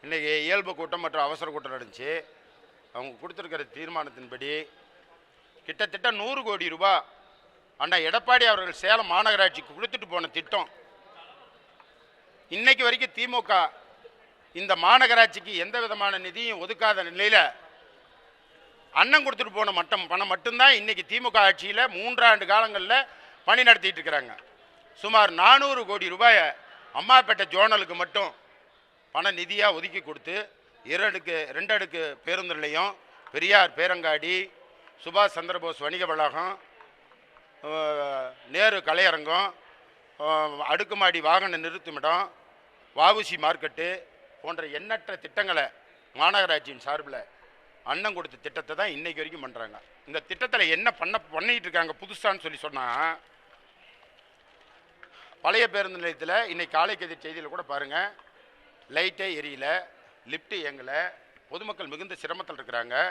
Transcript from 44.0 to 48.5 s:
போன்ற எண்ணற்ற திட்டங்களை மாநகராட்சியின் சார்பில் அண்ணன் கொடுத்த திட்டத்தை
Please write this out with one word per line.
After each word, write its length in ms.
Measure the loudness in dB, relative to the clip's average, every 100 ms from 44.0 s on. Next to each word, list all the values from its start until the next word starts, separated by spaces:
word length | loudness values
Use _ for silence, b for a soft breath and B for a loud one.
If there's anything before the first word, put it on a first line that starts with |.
| -14 _ _ _
போன்ற 200 | -10 -10 -8 -10
எண்ணற்ற 380 | -6 -8 -8 -14
திட்டங்களை 420 | -8 -4 0 0 -2 -6 _ _ _ 0
மாநகராட்சியின் 640 | 2 4 2 0 -2 -12 -6
சார்பில் 340 | -6 -6 -12 -12 _ -20 _ _ _ -8
அண்ணன் 240 | -4 -4 -6
கொடுத்த 240 | -12 -12
திட்டத்தை 280 | -10